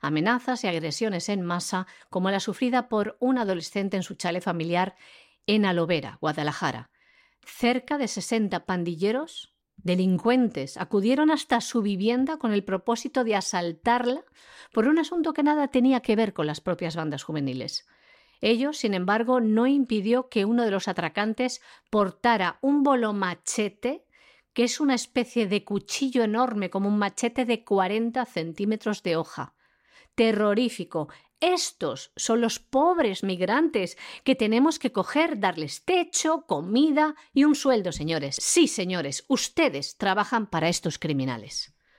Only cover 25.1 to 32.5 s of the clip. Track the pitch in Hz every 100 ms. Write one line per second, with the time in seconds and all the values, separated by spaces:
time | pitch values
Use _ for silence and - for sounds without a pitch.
25.1 | - 233 240 202 202 - 202 - - 269
26.1 | 247 220 220 254 208 185 196 202 208 202
27.1 | - 240 240 240 226 - 196 185 214 233
28.1 | 254 240 180 165 160 202 220 214 202 180
29.1 | 165 156 - - _ _ _ _ - _
30.1 | - 226 208 208 202 247 - 170 165 147
31.1 | - _ - 339 359 - - 156 - -
32.1 | - - 226 226